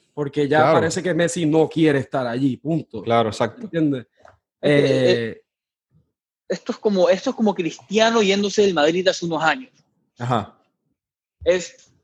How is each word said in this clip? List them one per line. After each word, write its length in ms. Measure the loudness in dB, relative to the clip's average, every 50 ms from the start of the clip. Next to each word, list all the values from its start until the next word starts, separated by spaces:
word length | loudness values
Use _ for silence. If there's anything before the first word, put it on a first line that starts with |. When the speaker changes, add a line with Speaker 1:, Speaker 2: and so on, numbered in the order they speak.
| _ _ -10
Speaker 1:
porque 340 | -8 -8 -6 -2 -2 -2 0
ya 120 | 2 4
Speaker 2:
Claro. 180 | 4 4 4 4
Speaker 1:
parece 240 | 2 0 -2 -4 -4
que 100 | -2 0
Messi 320 | 0 0 -2 -2 -2 -2
no 240 | 0 2 2 2 2
quiere 300 | 0 0 2 2 2 0
estar 260 | -2 -4 -6 -6 -4
allí, 320 | -4 -4 -2 -2 -2 -2 -4
punto. 440 | -6 -4 -4 -4 -6 _ -12 -10 -4
Speaker 2:
Claro, 260 | 0 0 2 2 0
exacto. 320 | -2 -2 -4 -4 -4 -8 -14
Speaker 1:
¿Entiendes? 440 | -8 -4 -2 -2 -2 -2 -4 -8 _ _ _ _ -20 -20 _ _ _ _ _
Speaker 3:
Es 100 | -2 0
que, 100 | 2 2 2 2 2 2 2 2
Speaker 1:
Eh, 0 | 0 0 -2 -8
Speaker 3:
eh, 100 | -10 -14 _ _ _ _ _ _ _ _ _ _ _ _ _ _ _ _ _ _ _ _ _ -10
esto 240 | -10 -10 -8 -10
es 60 | -8 -4
como, 300 | -2 -2 0 2 4 2
esto 200 | 2 2 0 -4
es 40 | -4
como 180 | 0 0 0 0
Cristiano 680 | 0 -2 -4 -4 -8 -10 -4 0 2 2 2 4 2 2
yéndose 380 | 2 2 0 0 -2 0 2 2
del 100 | 2 2
Madrid 340 | 2 2 2 2 2 0 0
hace 180 | -2 -2 -2
unos 180 | -4 -4 -2 0
años. 260 | 0 -2 -2 -6 -18 _ _ _ _ _ _ _ _ _ -10
Speaker 2:
Ajá. 400 | -4 -2 -2 -2 -4 -6 -12 _ _ _ _ _ _ _ _ _ _ _ _ _ _ _ _ -8 -2
Speaker 3:
Es, 480 | 0 0 0 -2 -8 -18 _ _ _ _ _